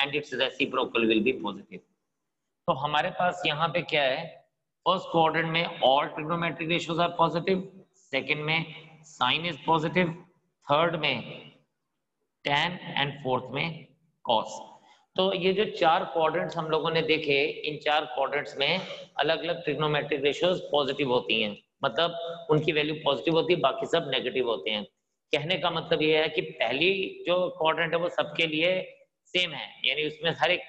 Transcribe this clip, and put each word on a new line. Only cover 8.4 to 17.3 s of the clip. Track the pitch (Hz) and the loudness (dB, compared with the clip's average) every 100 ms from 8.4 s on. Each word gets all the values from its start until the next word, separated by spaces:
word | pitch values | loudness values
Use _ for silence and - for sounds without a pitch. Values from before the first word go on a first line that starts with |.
में | 151 160 160 - - - - | 0 -2 -4 -10 -20 -20 -20
sin | - 127 147 170 | -2 0 0 -2
is | 143 - | -4 2
positive, | 165 160 175 170 165 - _ _ _ - | 2 2 2 0 -2 -14 _ _ _ 0
थर्ड | 147 170 165 | 2 2 0
में | 147 120 - - - - _ _ _ _ _ _ _ _ 147 | -2 -2 -6 -14 -18 -20 _ _ _ _ _ _ _ _ 0
tan | 143 170 180 - - | 0 0 -4 -6 -4
and | 143 - | -4 -4
फोर्थ | 127 127 123 | -2 -2 -2
में | 135 165 160 - _ _ _ - | -4 -4 -6 -16 _ _ _ 0
cos। | 110 - - - - - _ _ - | 0 0 -8 -16 -20 -20 _ _ 0
तो | 190 | 0
ये | 185 180 | 2 2
जो | 190 208 | 2 0
चार | - 165 175 | 2 4 4
quadrants | 190 165 156 165 - 170 | 2 0 2 0 -2 -4
हम | 156 | -2
लोगों | 156 160 | 0 2
ने | 160 | 0
देखे, | 156 156 151 | 2 2 2